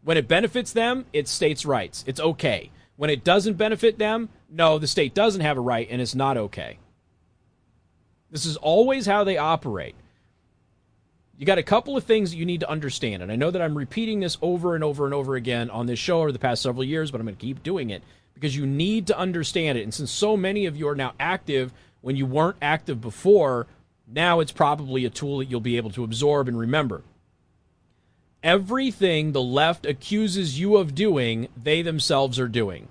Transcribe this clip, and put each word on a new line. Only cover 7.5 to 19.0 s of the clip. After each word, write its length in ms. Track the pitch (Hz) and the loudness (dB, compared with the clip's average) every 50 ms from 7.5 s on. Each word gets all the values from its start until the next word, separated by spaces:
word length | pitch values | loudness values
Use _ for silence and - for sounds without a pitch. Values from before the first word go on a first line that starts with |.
| _ _ _ _ _ _ _ _ _ _ _ _ _ _ _ _ | _ _ _ _ _ _ _ _ _ _ _ _ _ _ _ _
This 160 | 156 151 135 | -10 -8 -6
is 120 | 160 151 151 | -6 -6 -2
always 480 | - 151 160 202 240 262 269 269 233 | 0 2 4 6 6 4 4 0 0
how 180 | 202 196 208 208 | 0 2 2 2
they 140 | 196 190 160 | 0 0 0
operate. 580 | 147 156 165 160 - 135 107 92 71 58 - - - _ _ _ _ _ _ _ _ _ _ _ _ _ _ _ _ _ _ _ _ _ _ _ _ _ _ - | 0 0 0 0 -2 -4 -6 -6 -8 -10 -14 -18 -20 _ _ _ _ _ _ _ _ _ _ _ _ _ _ _ _ _ _ _ _ _ _ _ _ _ _ -4
You 80 | 139 | 2
got 120 | 160 196 180 | 2 2 2
a 60 | 156 | 4
couple 320 | - 202 226 - - 277 | 4 2 2 2 0 -4
of 80 | 262 - | -4 2
things 280 | - 226 220 208 180 | 2 2 4 4 0
that 60 | 165 165 | -2 -4
you 80 | 165 | -4
need 140 | 175 180 165 | -2 -2 -2
to 100 | 160 - | -2 -4
understand, 540 | 151 160 147 139 127 - - 120 101 92 90 | -4 -4 -4 -6 -6 -4 -4 -4 -4 -4 -6
and 80 | 92 | -4
I 60 | 107 117 | -2 0
know 120 | 135 202 | 0 0
that 120 | 175 185 | 0 0
I'm 160 | 170 160 151 147 | -2 -2 -2 -4
repeating 420 | 139 123 - 220 226 220 220 208 | -6 -6 -4 -4 -2 -2 -2 -2
this 180 | 185 175 - - | -2 -4 -4 -2
over 340 | - 170 180 175 165 180 170 | -2 0 0 0 0 0 0
and 80 | 160 156 | 0 0
over 220 | 151 143 143 147 | -2 0 0 -2
and 80 | 139 143 | -2 0
over 220 | 143 135 131 135 | -2 -2 -2 -4
again 340 | 127 117 127 123 120 117 120 | -4 -2 -2 -2 -2 -2 -4
on 160 | 104 113 120 | -4 -4 -4
this 140 | 120 120 117 | -2 -4 -4
show 200 | - - 180 165 | -2 0 2 2
over 140 | 160 151 135 | 2 0 -2
the 60 | 117 | 0
past 220 | - 131 120 - | 0 -2 0 0
several 220 | - 135 120 123 131 | -2 -4 -2 -2 -2
years, 280 | 131 151 160 156 147 | -2 -2 -4 -4 -4
but 100 | 139 117 | -6 -6
I'm 60 | 113 113 | -6 -6
gonna 100 | 98 - | -8 -8
keep 260 | - 120 139 131 - | -8 -10 -10 -8 -6
doing 280 | 156 185 185 139 113 | -6 -4 -4 -4 -6
it 120 | 101 87 - - - _ _ _ _ | -8 -10 -12 -18 -20 _ _ _ _
because 240 | - 139 151 131 143 | -6 -6 -4 -4 -2
you 80 | 143 | -2
need 420 | 135 139 143 165 190 214 226 | -2 0 0 0 0 0 -2